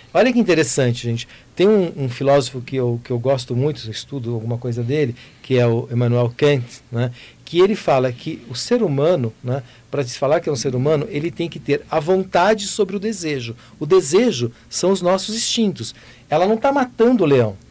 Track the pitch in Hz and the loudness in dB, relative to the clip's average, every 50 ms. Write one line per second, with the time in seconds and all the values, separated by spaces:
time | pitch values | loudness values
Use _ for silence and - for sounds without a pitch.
0 | - - - 180 220 254 240 240 208 180 170 151 131 120 - 151 131 120 117 120 | -12 -2 2 2 2 4 4 2 2 4 4 2 2 0 2 0 2 0 0 -2
1 | - 120 117 117 - - - - - - - - 180 208 220 202 180 165 - 156 | -4 -4 -4 -6 -6 -12 -18 -20 -20 -12 -2 2 4 4 4 4 2 0 -4 -4
2 | 135 127 123 - 139 139 139 143 127 - - 127 120 - 131 131 123 120 120 120 | -6 -6 -4 -2 2 4 4 4 2 0 -8 -10 -10 -6 -4 -2 0 0 -2 -4
3 | - - 127 120 117 135 139 127 - - 123 120 139 156 147 - - 110 104 - | -4 -4 -4 -2 0 0 0 -2 -2 -4 -2 -2 0 -2 -4 -6 -10 -12 -12 -12
4 | - - 143 139 113 117 120 110 110 117 120 120 123 123 113 120 117 117 143 156 | -12 -10 -10 -8 -6 -6 -6 -6 -4 -6 -6 -4 -4 -6 -4 -4 -2 -2 0 0
5 | 147 120 120 - - - - - - - 127 123 120 117 113 120 120 - 123 120 | 0 -2 -4 -10 -16 -20 -20 -14 -4 0 2 2 4 2 2 0 -2 -4 -2 0
6 | 123 120 120 120 120 117 120 - 147 147 143 127 120 - - - - - 120 117 | 0 2 2 2 0 0 0 2 2 2 2 2 -2 -8 -14 -20 -16 -8 -4 -4
7 | 127 123 123 - - - - - - - 160 175 185 202 214 - - 180 143 131 | -4 -4 -6 -12 -20 -20 -20 -20 -14 -4 2 2 2 2 2 -2 0 0 2 2
8 | 127 127 123 - - 160 - - - - 123 - - - 240 247 220 165 139 139 | 2 -2 -4 -6 -10 -10 -10 -10 -12 -12 -10 -8 -2 0 0 0 0 0 0 2
9 | 147 170 185 151 117 113 - - - 123 127 123 120 - - - - - - 143 | 2 2 2 2 0 -4 -6 -8 -6 -6 -6 -6 -6 -12 -20 -20 -16 -8 -6 -4
10 | 139 123 - - 143 135 156 175 170 165 143 123 - 139 123 123 131 151 160 143 | -4 -4 -4 -2 0 2 2 2 0 -2 -4 -2 -2 -2 -2 0 0 2 0 0
11 | - - 139 147 156 170 - - 170 165 - 156 - 143 143 143 - - 151 160 | -2 -4 -6 -6 -6 -6 -4 -4 -6 -6 -6 -8 -4 -2 -2 -2 -2 -4 -4 -2
12 | 147 170 190 190 185 190 - 175 175 208 226 214 208 - - - 202 180 196 202 | 0 2 0 0 0 0 0 2 4 4 2 0 -2 -6 -2 -2 -2 -2 -2 -4
13 | 196 226 214 175 170 156 147 131 117 117 117 - - - - - 151 147 185 185 | -4 -4 -6 -4 -6 -4 -4 -4 -6 -8 -12 -14 -16 -20 -12 -8 0 4 4 4
14 | 165 143 175 202 254 240 170 120 120 113 - - - - - - 175 185 196 180 | 4 4 4 4 4 4 2 0 -4 -6 -6 -10 -18 -10 -6 -2 0 0 0 2
15 | 175 175 190 190 190 208 214 226 - - - 233 220 196 143 117 110 - - - | 2 0 0 0 -2 -6 -6 -4 -4 -2 0 0 0 0 0 -4 -10 -12 -12 -16
16 | - - - - - - 143 160 180 202 226 220 - 277 277 285 262 254 - - | -20 -20 -20 -16 -6 -2 0 2 2 2 2 2 0 0 2 2 0 -2 2 2
17 | 226 240 262 202 175 147 139 127 113 107 98 - - - | 4 4 4 4 4 4 4 4 4 2 -2 -8 -18 -20